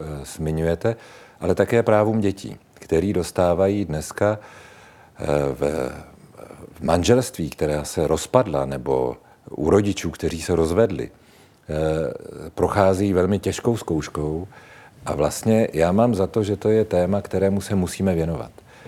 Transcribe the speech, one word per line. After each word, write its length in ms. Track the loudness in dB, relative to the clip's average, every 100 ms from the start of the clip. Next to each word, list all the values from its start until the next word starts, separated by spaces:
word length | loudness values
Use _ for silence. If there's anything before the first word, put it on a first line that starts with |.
| -6 -10
zmiňujete, 720 | -12 -6 -4 -2 0 0 -2 -4 -10 -20 -20 -10
ale 140 | -4
také 280 | 0 2 2
právům 380 | 4 4 4 2
dětí, 360 | 0 -2 -10 -14 _
který 380 | -20 -2 0 2
dostávají 720 | 0 -2 2 2 4 2 2
dneska, 540 | -2 -4 -6 0 0 0 -6 -20 -20 -20 -20 -20 -20 -8
eh, 60 | -2 0 0
v, 360 | -2 -2 -2 -4 -8 -16 -20 -20 -20 -20 -20 -20
v 80 | -6
manželství, 720 | 0 2 4 4 2 -4 -6
která 340 | -2 -2 -2
se 220 | -4 -2 0
rozpadla, 600 | 0 2 2 2 -2 -2
nebo 500 | -4 -2 0 0 -6 -14 _ -14
u 200 | -4 4
rodičů, 400 | 4 4 -2 -6
kteří 320 | -4 -4 -4
se 140 | -2 0
rozvedli, 540 | 2 2 2 0 -8
eh, 1400 | -12 _ _ -20 _ -8 -2 0 0 -4 -6 -12 -14 -12
procházejí 580 | -2 0 4 4 4 2
velmi 260 | 2 2 0
těžkou 380 | -2 -2 -2 -2
zkouškou. 720 | -2 -4 -4 -6 -4 -4 -8 -16 -20 -20 -20 -16 -8
A 80 |
vlastně 540 | 0 0 0 2 2 2
já 200 | 2 2
mám 220 | 4 2
za 120 | 2 0
to, 160 | 0
že 140 | -2 -2
to 120 | 2
je 160 | 2
téma, 360 | 2 2 2 0
kterému 400 | -2 0 0 0
se 140 | -2
musíme 400 | -2 -2 0 0
věnovat. 360 | 0 -2 -4 -8 -16 -20 -20